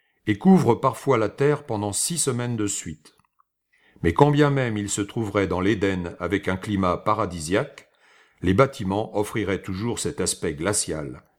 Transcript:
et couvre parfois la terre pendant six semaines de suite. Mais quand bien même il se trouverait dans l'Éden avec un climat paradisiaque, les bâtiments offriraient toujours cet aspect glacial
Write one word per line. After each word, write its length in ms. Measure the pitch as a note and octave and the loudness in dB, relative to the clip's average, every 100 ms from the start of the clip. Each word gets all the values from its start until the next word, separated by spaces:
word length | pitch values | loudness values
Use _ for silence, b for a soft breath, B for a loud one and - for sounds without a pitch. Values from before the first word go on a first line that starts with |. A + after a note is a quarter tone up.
| _ _ - | _ _ -2
et 100 | G#2 | 4
couvre 380 | F#3+ F#3 C3+ A2+ | 8 8 6 2
parfois 420 | C3+ A2+ C#3 B2 | 0 -2 0 2
la 100 | G#2 | 2
terre 380 | - C#3+ D3 - | 0 0 0 -4
pendant 260 | G#2+ G2+ | -4 -4
six 260 | G2 - E3+ | -4 -4 -2
semaines 380 | - A#2+ B2 A#2 | -2 -2 -4 -2
de 120 | G#2 | -4
suite. 480 | - E2+ D2+ _ _ _ _ _ _ _ b b b | -4 -10 -14 _ _ _ _ _ _ _ b b b
Mais 100 | - | 2
quand 160 | - D3 | 6 6
bien 200 | C#3+ D3 | 6 2
même 260 | C#3 B2 G#2 | 2 -2 -4
il 120 | G2+ | -4
se 120 | - | -4
trouverait 480 | G2+ A#2+ G#2+ G2+ F#2 | -4 -4 -2 0 0
dans 120 | F2+ | 0
l'Éden 540 | F#2 G#2+ G2 F#2 E2+ - | 0 0 0 -2 -6 -6
avec 260 | F2+ F#2+ - | -4 -2 -2
un 100 | F#2 | -4
climat 420 | - G2 F#2 E2+ | -2 0 0 0
paradisiaque, 880 | - G#2+ G2 F2 D#2 G2+ C#3+ - - b b b b b | 0 -2 -2 -6 -2 -2 -2 -10 -20 b b b b b
les 120 | F2 | 2
bâtiments 640 | F#2+ C3 - F#2+ G2+ A2+ G2+ | 4 4 2 -4 -4 -2 -4
offriraient 440 | G2+ A#2 F#2+ F#2 | -4 -4 -4 -4
toujours 360 | - F#2 A#2 A2 | -6 -6 -4 -4
cet 220 | F2 D2+ | -6 -4
aspect 340 | F2 - F2+ | -4 -4 -6
glacial 720 | D2 F2+ G#2 - D#2 C#2 B1+ - | -4 -2 -2 -4 -6 -8 -12 -20